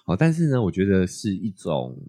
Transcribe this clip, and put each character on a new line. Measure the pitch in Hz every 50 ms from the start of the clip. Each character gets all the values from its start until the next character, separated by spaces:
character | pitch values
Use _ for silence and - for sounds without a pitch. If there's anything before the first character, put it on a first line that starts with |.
| _
好， | - -
但 | - 160 165
是 | 160 165 170 147
呢， | 131 123
我 | 110 90
觉 | 80 92 95
得 | 101 95 95 92
是 | 90 - - - 107 95
一 | 85 - 110
种 | 92 - - 90 78 67 64 64 65 - -